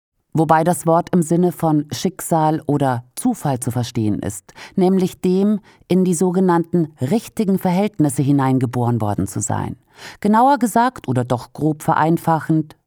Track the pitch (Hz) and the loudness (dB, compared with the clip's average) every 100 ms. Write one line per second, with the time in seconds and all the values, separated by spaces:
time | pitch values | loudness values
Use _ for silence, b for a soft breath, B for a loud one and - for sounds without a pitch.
0 | _ _ _ 151 156 160 165 170 165 165 | _ _ _ -2 2 2 2 0 2 2
1 | 175 180 151 170 180 - 165 151 147 - | 2 0 2 2 2 0 0 0 -2 -4
2 | 185 - - 165 156 156 - 143 139 123 | -4 -6 -2 0 2 0 -2 0 0 -2
3 | - - 254 226 151 127 - 123 117 117 | -6 -6 -4 -2 -2 -2 -4 -4 -4 -2
4 | 107 98 98 - _ - B - 185 190 | -2 -2 -6 -10 _ -20 B 0 2 2
5 | 185 - 185 185 202 208 b b - 185 | 0 -2 0 2 0 -2 b b -2 0
6 | 185 160 180 175 185 170 165 175 156 - | 2 2 0 2 2 2 0 -2 -2 -4
7 | 127 220 - - 196 190 185 175 208 - | -2 -2 -4 -4 -2 0 0 0 -2 0
8 | 151 143 139 143 131 131 123 123 120 120 | -2 0 0 2 2 0 0 -2 -2 0
9 | 104 101 98 107 101 104 92 - _ B | -2 -2 -4 -6 -4 -4 -6 -10 _ B
10 | B B 202 220 262 277 226 233 247 - | B B 2 4 4 4 2 2 0 -2
11 | - 127 123 123 - - 147 151 - - | -4 -2 0 -4 -6 -4 -2 -2 0 2
12 | 156 170 - 160 - 160 151 - | 2 2 0 -2 0 0 -2 -10